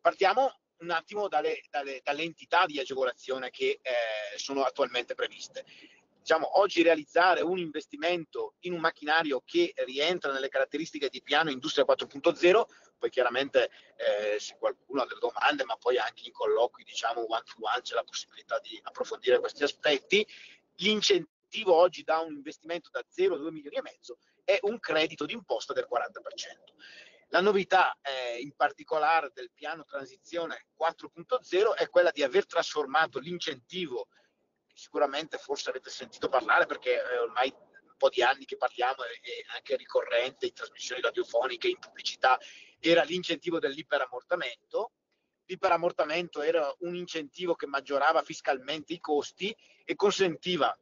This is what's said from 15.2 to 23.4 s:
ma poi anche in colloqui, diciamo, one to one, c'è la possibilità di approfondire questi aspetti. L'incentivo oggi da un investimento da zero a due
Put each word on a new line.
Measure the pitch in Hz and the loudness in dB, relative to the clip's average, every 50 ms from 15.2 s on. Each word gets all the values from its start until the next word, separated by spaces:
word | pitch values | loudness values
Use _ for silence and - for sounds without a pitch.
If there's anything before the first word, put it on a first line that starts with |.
| - 123 - - - 135 156 143 131 | -4 -4 -2 2 2 2 2 0 -2
ma | 123 - | -4 -4
poi | - - 123 127 120 | -4 0 0 2 2
anche | 107 117 120 - - | 0 -2 -6 -10 -20
in | 120 | -20
colloqui, | - - 123 110 107 110 117 120 _ - - | -8 -4 -2 0 2 2 2 0 _ -10 -20
diciamo, | - - - - 113 117 120 117 | -14 -12 -6 -4 -4 -4 -4 -4
one | 110 113 117 120 | -4 -4 -4 -6
to | - - - | -8 -16 -8
one, | 113 110 117 127 - | -4 -4 -4 -4 -4
c'è | - 120 | -4 -4
la | 117 110 | -4 -4
possibilità | - - - - _ _ - - _ - 113 | -4 -10 -12 -12 _ _ -20 -10 _ -6 -6
di | - - - - _ | -6 -8 -18 -16 _
approfondire | 110 - - 127 - - - - 127 123 123 | -16 -10 -10 -8 -8 -8 -4 2 2 2 2
questi | - 110 - - 143 | 2 -2 -4 -2 -4
aspetti. | 143 - _ - 151 147 131 - - - 202 214 _ - - - - - _ _ _ _ | -4 -4 _ -2 0 0 0 -2 0 2 2 2 _ -8 -20 -20 -20 -20 _ _ _ _
L'incentivo | - 175 202 214 214 - - - 180 160 - _ _ _ _ - 202 214 190 175 | -4 0 0 0 2 2 2 2 2 0 -4 _ _ _ _ -12 -4 2 4 6
oggi | 160 175 180 - - - | 6 6 6 4 -2 -4
da | - 156 160 | -2 -2 -2
un | 165 165 151 | -2 -4 -8
investimento | 147 135 147 156 - _ 156 170 175 - - _ | -12 -12 -14 -14 -14 _ -8 -8 -8 -8 -10 _
da | 131 120 _ | -10 -10 _
zero | _ - 185 196 175 | _ 0 0 2 2
a | |
due | 139 | 0